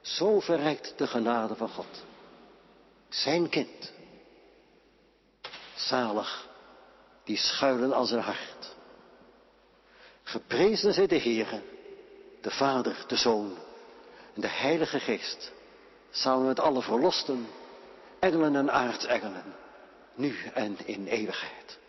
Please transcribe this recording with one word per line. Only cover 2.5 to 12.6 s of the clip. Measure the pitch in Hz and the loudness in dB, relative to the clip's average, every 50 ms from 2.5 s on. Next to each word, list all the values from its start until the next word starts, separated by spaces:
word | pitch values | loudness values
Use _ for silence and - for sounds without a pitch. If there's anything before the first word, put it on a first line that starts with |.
| - - - - - - - - _ _ _ _ | -20 -20 -20 -20 -20 -20 -20 -20 _ _ _ _
Zijn | - - - 135 151 175 170 151 | -6 -4 0 2 2 2 2 2
kind." | - 156 123 - - - - - - - - - - - - - - - - - - - _ _ _ _ _ _ _ _ _ _ _ _ _ _ _ _ - - - - - - - - | 2 -2 -2 -2 -8 -16 -16 -18 -18 -20 -20 -20 -20 -20 -20 -20 -20 -20 -20 -20 -20 -20 _ _ _ _ _ _ _ _ _ _ _ _ _ _ _ _ -16 -16 -16 -14 -16 -16 -10 -6
Zalig, | - - 131 127 123 110 101 107 101 - - - - - - - - - - - - - - - - _ - - _ | -2 0 0 2 2 2 0 -2 -2 -4 -8 -10 -12 -16 -20 -20 -20 -20 -20 -20 -20 -20 -20 -20 -20 _ -20 -20 _
die | - 107 | -4 -2
schuilen | 101 - - - - - 139 131 120 120 135 135 | 0 0 0 0 2 2 2 4 4 2 2 2
aan | - 127 | 2 2
zijn | - 120 117 | 2 0 -2
hart. | 101 101 95 - - - - - - - - - - - - - - - - - - - _ - _ _ _ _ _ _ _ _ _ _ - - - - - - | -2 -2 -6 -6 -8 -12 -14 -16 -16 -18 -18 -20 -20 -20 -20 -20 -20 -20 -20 -20 -20 -20 _ -20 _ _ _ _ _ _ _ _ _ _ -20 -20 -20 -20 -20 -20
Geprezen | _ - - 113 - - 120 120 170 208 220 - - 208 | _ -8 -8 -8 -6 -2 2 4 6 6 4 4 4 4
zij | 185 170 196 | 6 6 6
de | 185 175 143 | 6 6 4
Heere, | - 117 117 110 110 - 113 107 - - - - - - - - - - - - - - - - | 4 4 2 2 0 -2 -4 -8 -10 -12 -18 -18 -18 -18 -18 -18 -20 -20 -20 -20 -20 -20 -20 -8
de | - 104 | -8 -6
Vader, | - - | 0 2